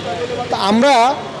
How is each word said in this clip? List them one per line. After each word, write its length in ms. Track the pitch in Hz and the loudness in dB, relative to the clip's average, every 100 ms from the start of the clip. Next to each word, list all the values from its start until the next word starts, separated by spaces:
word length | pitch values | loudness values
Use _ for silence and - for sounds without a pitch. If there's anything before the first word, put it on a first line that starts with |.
| - - - 240 - | -8 -8 -6 -6 -4
তা 80 | 226 | -2
আমরা 580 | 196 220 285 254 240 294 - - | 0 4 4 4 4 0 -6 -12